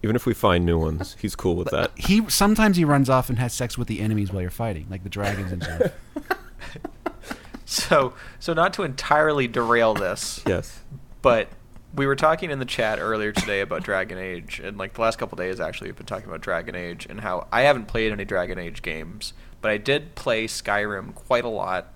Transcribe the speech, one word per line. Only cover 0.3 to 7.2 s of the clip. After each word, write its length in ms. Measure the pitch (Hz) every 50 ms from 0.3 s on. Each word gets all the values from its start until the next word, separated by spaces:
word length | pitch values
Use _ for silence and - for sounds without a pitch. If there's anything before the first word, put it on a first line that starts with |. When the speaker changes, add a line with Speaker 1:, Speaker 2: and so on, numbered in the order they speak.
| 104
Speaker 1:
find 320 | - - 101 90 87 87
new 140 | 85 85 82
ones, 360 | 80 78 78 80 87 - - -
he's 160 | - 107 -
cool 200 | - - 92 85
with 120 | 85 87 -
that. 220 | - - - - -
Speaker 2:
He, 300 | - - - 196 220 220 -
sometimes 480 | - - 202 202 214 214 220 208 190
he 80 | 175 165
runs 220 | 147 147 139 135
off 220 | 120 131 127 123 135
and 80 | 127
has 160 | 110 127 117 -
sex 240 | - 123 117 -
with 120 | 123 120 -
the 100 | 110 -
enemies 320 | 107 110 110 104 101 95 95
while 80 | 98
you're 80 | 90 87
fighting, 380 | - - 113 113 95 78 76 -
like 140 | 95 92 90
the 60 | 101
dragons 420 | - 101 101 98 101 98 98 90
and 100 | 92 87 78
stuff. 280 | 78 82 82 - 180 - - - - -
Speaker 3:
<laughs> 160 | 294 302 - - - - - - - - - - - - - - - - - - -